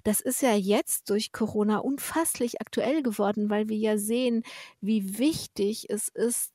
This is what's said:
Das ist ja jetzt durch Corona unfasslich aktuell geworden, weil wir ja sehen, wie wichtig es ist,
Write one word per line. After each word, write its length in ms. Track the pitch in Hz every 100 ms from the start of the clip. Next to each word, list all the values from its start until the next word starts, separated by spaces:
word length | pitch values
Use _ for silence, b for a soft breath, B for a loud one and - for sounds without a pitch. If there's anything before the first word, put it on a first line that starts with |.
Das 160 | 214 208
ist 220 | - -
ja 120 | 262
jetzt 560 | 208 190 220 - - -
durch 220 | 208 -
Corona 460 | - 220 208 208 214
unfasslich 840 | - 285 - 311 330 - 240 -
aktuell 440 | 220 - 240 320
geworden, 460 | 247 208 202 208 208
weil 200 | 214 214
wir 80 | 214
ja 200 | 214 214
sehen, 460 | 208 233 254 226 - B B B
wie 360 | 202 220 190 208
wichtig 720 | 294 330 - - 196 226 -
es 200 | 208 -
ist, 420 | - 233 233 -